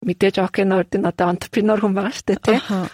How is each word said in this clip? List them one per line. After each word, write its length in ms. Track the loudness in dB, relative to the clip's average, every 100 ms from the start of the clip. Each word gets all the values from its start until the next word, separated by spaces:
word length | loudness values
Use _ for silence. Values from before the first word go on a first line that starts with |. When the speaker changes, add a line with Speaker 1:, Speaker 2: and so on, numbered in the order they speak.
Speaker 1:
мэдээж 400 | -6 0 0 2
Окен 320 | -2 0 2 2
Орд 160 | 0 0
нь 80 | -2
одоо 240 | 0 0
entrepreneur 480 | -2 -4 0 2 2
хүн 160 | 2 0
байгаа 180 | -4
шүү 140 | -6 -4
дээ, 120 | -2
тэ? 120 | 2 0
Speaker 2:
Аха. 320 | 0 -4 -4